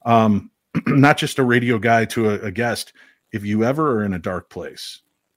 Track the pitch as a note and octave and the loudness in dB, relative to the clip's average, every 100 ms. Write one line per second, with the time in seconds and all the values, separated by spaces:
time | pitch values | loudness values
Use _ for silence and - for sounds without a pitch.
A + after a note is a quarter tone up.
0 | A#2+ A#2 A2 G2+ - _ _ - - B2+ | 2 4 4 2 -2 _ _ -6 0 4
1 | C#3+ D3+ D3+ - B2+ A#2+ A#2+ A#2 A#2 A2+ | 4 4 0 -2 2 2 2 0 2 2
2 | A2 - A2 G2+ G2+ F#2 A#2+ G#2 - _ | 2 0 0 -2 -6 -6 -4 -4 -10 _
3 | _ _ _ A2 G#2 G#2+ A2+ C#3 D#3 A#2 | _ _ _ -10 -4 0 0 0 0 0
4 | G#2 F2+ F2+ F2+ - - D2+ D#2 - - | -2 -4 -6 -8 -10 -14 -14 -14 -18 -18
5 | _ _ _ | _ _ _